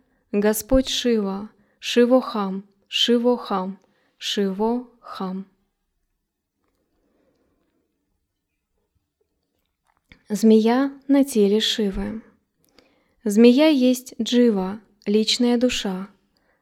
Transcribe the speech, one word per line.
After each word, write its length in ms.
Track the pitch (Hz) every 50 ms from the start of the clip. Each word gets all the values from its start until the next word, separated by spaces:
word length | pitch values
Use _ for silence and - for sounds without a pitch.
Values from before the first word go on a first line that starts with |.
| _ _ _ _ _ _
Господь 560 | - 202 202 214 214 - - - 262 262 262
Шива, 640 | - - - - 247 233 220 202 196 190 196 208 214 _ _ _ _ _ _
Шивохам, 840 | - - - 240 240 233 254 254 247 - - 214 202 190 190 196 196 _ _ _ _
Шивохам, 920 | - - - - - 240 240 233 247 247 240 - - 208 190 185 190 190 - _ _ _ _ _ _ _
Шивохам. 1300 | - - - - 214 202 196 185 190 214 226 240 247 247 - _ _ - - - - 196 185 185 190 190 _ _ _ _ _ _ _ _ _ _ _ _ _ _ _ _ _ _ _ _ _ _ _ _ _ _ _ _ _ _ _ _ _ _ _ _ _ _ _ _ _ _ _ _ _ _ _ _ _ _ _ _ _ _ _ _ _ _ _ _ _ _ _ _ _ _ _ _ _ _ _ _ _ _ _ _ _ _ _ _ _ _ _ _ _ _ _ _ _ _ _ _ - - _ _
Змея 640 | - 214 202 220 220 220 220 214 226 233 254 277 277 277 - _
на 160 | - 277 285 269
теле 360 | 277 - 220 202 196 202 220
Шивы. 640 | 220 - - - 214 196 190 196 202 208 214 220 - _ _ _ _ _ _ _ _ _ _ _ _ _ _ _ _ _ _ _ -
Змея 440 | 214 202 214 233 240 240 269 302
есть 480 | 320 311 262 247 254 254 - - - - -
джива, 600 | 226 - 247 240 247 233 208 190 185 185 202 220 _ _ _ _ -
личная 520 | - 208 214 220 220 - - 247 240 240
душа, 500 | 240 240 247 247 - - 202 185 185 196 - _ _ _ _ _ _ _ _ _ _